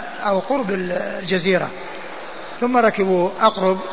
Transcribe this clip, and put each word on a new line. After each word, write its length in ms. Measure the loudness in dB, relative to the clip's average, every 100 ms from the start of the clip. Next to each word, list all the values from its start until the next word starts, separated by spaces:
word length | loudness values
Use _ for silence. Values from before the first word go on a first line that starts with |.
| -6 -4 0
أو 140 | 0
قرب 320 | 0 -2 0
الجزيرة. 1000 | -2 -2 -4 -4 -6 -2 0 2 2 0 -8 -10 -12 -12 -12 -12 -12 -12 -4
ثم 180 | 2 4
ركبوا 520 | 4 4 2 4 2 4
أقرب، 400 | 2 4 0 0 -4